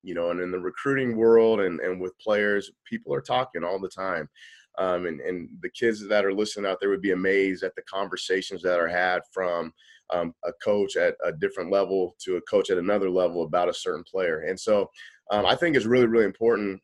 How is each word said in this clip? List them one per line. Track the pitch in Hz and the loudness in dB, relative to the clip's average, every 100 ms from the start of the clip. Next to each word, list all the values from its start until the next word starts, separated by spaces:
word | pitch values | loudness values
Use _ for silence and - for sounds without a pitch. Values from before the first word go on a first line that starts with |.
you | 92 | -10
know, | 85 87 | -4 -4
and | 87 | -2
in | 90 | -4
the | 92 | -4
recruiting | 90 - 139 135 127 113 | -6 -6 -2 -2 -2 2
world | 113 113 113 110 | 6 8 6 4
and, | 95 80 | 0 -2
and | 65 92 | -4 -4
with | 92 - | -8 -8
players, | 107 104 104 101 98 _ | -2 0 2 0 -4 _
people | - 113 80 | -12 -10 -4
are | 71 | -6
talking | - 123 127 85 | -2 -2 -2 -6
all | 85 95 | -4 0
the | 95 | -2
time. | - 95 85 76 _ - - _ - | -2 -4 -4 -6 _ -20 -20 _ -2
Um, | 92 90 90 | 0 0 -2
and, | 73 | -6
and | 69 92 82 - | -6 -6 -8 -12
the | 90 | -12
kids | - 117 107 101 | 0 0 0 0
that | 104 | 2
are | 98 | 2
listening | 98 107 104 101 | 0 -2 -2 -4
out | 92 | -2
there | 98 | 0
would | 95 | 0
be | 98 | 0
amazed | 90 95 98 98 90 | 0 2 2 2 0
at | 92 - | -6 -8
the | |
conversations | - 95 98 92 - 92 92 95 | -10 -8 -6 -8 -2 -2 -2 -4
that | 90 87 | 0 0
are | 85 | 0
had | 87 90 90 - | 0 0 -2 -4
from, | - 92 85 82 _ _ - _ | -6 -2 -2 -6 _ _ -20 _
um, | 90 85 - | -4 -4 -6
a | 85 - | -8 -6
coach | 110 104 98 87 | 0 0 0 0
at | 87 - | 0 0
a | 85 | -4
different | 78 95 98 85 | -2 -4 -4 0
level | 98 92 95 90 _ | 0 2 0 -2 _
to | - 90 | -6 -6
a | |
coach | - 104 95 | 0 0 2
at | 90 | 0
another | 90 104 95 | 2 0 2
level | 90 90 85 | 2 2 0
about | 80 87 90 | -2 0 0
a | |
certain | 87 92 80 | -2 -6 -8
player. | 90 95 90 80 | -6 -2 -2 -2
And | 80 92 | -4 -6
so, | - 104 92 - - _ - | 0 0 0 -8 -20 _ -4
um, | 104 95 | 0 2
I | |
think | - 170 | 2 4
it's | 139 110 | 2 4
really, | 123 120 | 4 6
really | 113 101 | 4 2
important | 92 113 107 101 95 | 2 0 2 -2 -8